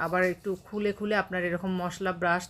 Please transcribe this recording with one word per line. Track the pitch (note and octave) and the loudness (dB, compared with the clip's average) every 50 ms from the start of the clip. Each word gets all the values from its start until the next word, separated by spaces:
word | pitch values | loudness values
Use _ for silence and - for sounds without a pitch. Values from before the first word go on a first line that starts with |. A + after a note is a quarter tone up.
| E3 | -2
আবার | E3 F3+ F3+ F#3 F3+ F3 | 0 2 4 4 2 2
একটু | - - G3+ F#3 F#3 - | 0 -4 -4 -6 -6 -8
খুলে | - G#3+ G#3 G#3 G3+ G3+ | -8 -6 -2 -2 -2 -2
খুলে | - G#3 G#3+ G#3+ G3+ F#3+ | -2 -2 0 2 0 0
আপনার | - F#3 F3+ F3 | 0 -2 -2 0
এরকম | F3 E3+ F3 F#3+ F#3+ F#3 F3+ | 0 0 0 -2 -2 -2 0
মশলা | F3 F3 F3 - G3 F#3 F3 E3+ | -2 -2 -4 -2 -2 -2 -2 0
ব্রাশ, | F3+ F3 E3+ F3+ F3+ | 2 2 2 2 0